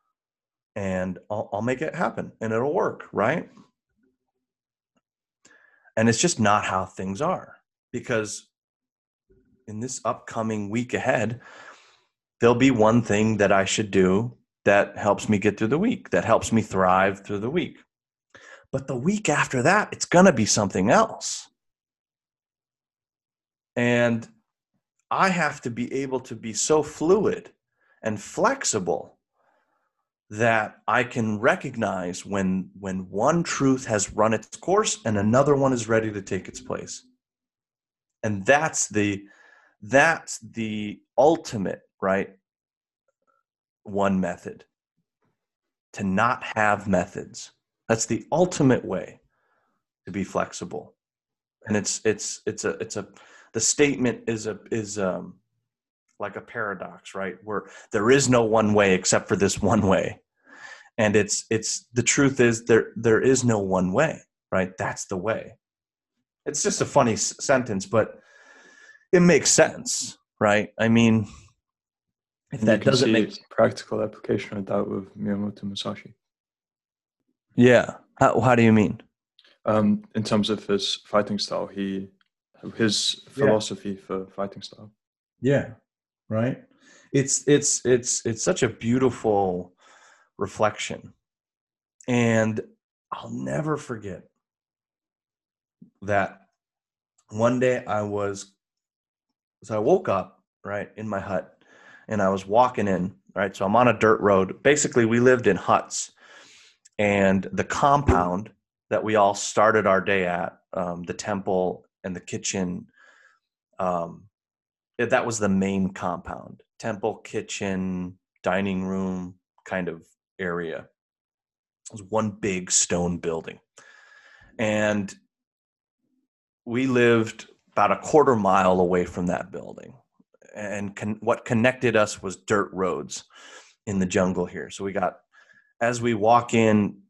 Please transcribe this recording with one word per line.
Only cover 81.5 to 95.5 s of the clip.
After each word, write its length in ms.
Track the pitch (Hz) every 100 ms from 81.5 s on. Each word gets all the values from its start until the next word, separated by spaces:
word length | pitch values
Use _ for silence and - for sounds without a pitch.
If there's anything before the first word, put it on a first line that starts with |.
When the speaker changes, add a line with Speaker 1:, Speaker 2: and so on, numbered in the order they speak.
| 87 90
Speaker 2:
he, 400 | - - 95 95 _ _ _ _ _ 98 -
his 440 | 113 101 - - -
Speaker 1:
Yeah. 60 |
Speaker 2:
philosophy 640 | - 139 110 107 101 104 95
for 300 | - 95 95
fighting 340 | - 98 -
style. 320 | - - 107 _ _ _ _ -
Speaker 1:
Yeah. 300 | 123 139 - - _ _ _ _ -
Right. 360 | 110 120 - - _ _ _ _
It's, 340 | 139 135 - -
it's, 380 | 143 143 - 120
it's, 400 | 123 120 - -
it's 160 | 113
such 220 | - 185
a 60 | 123
beautiful 1040 | 107 113 127 127 120 113 104 98 90 90 _ _ _ _ _ _ -
reflection. 760 | 98 - 107 - - - - _ _ _ _ _ _ _ _ _ -
And 520 | 123 117 113 110 110 - _ _ _ -
I'll 180 | - 117
never 480 | 120 131 143 156 151
forget 460 | - 117 101 90 - _ _ _ _ _ _ _ _ _ _ _ _